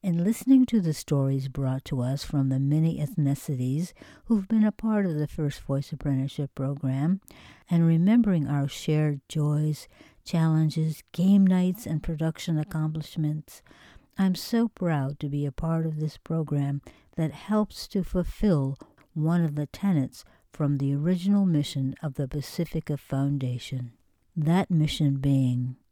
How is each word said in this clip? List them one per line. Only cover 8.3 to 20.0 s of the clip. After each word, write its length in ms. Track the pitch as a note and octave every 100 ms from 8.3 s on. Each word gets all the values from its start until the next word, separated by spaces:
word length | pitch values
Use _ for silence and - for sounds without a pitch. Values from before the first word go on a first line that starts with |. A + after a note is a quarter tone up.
| F3 C3+
our 220 | C#3+ C#3+
shared 500 | - - D3+ D3+ C#3+ _
joys, 640 | D#3+ D3 D3 D3+ D3+ - _ - _
challenges, 800 | - E3+ D#3+ D#3 D#3 D#3+ D#3+ D#3 -
game 320 | - F#3 G3+ F#3+
nights, 380 | F#3 F3+ F3+ -
and 180 | D#3
production 540 | - D#3 D#3+ D#3+ - D#3
accomplishments, 1040 | D3+ D#3 D#3 D#3 D#3 - D3+ D3+ - - _ - - - _ -
I'm 180 | F#3+ F3+
so 320 | - A#3 A#3
proud 520 | - F3 D3+ C3+ D3
to 100 | D3
be 160 | C#3+ C#3+
a 60 |
part 340 | - D#3+ E3 D#3+
of 140 | D3+
this 180 | D3+ -
program 640 | - E3 D3+ D3 C#3 C#3+ - - _ -
that 160 | D#3+
helps 560 | D3 - G#3+ G#3+ - -
to 140 | G3+
fulfill 720 | F3+ F3+ F3 - G#3+ D#3+ C3+ C#3+ - _ _
one 300 | - D#3 E3+
of 120 | E3 D3
the 120 | C#3+
tenets 560 | - G3+ E3